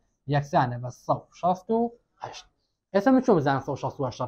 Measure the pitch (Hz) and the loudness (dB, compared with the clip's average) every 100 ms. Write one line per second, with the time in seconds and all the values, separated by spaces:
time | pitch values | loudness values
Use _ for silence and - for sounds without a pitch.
0 | _ _ - 143 143 175 127 120 123 - | _ _ -2 -2 0 0 0 -2 -10 -10
1 | - 139 - - 170 185 - 226 233 233 | -4 -4 -4 -4 -2 -2 -2 -2 -2 -6
2 | _ _ - - - _ _ _ _ 196 | _ _ -18 -18 -20 _ _ _ _ 0
3 | 226 262 254 185 139 135 - 135 139 - | 4 4 4 4 4 -2 -4 -6 -6 -6
4 | 131 - | -6 -6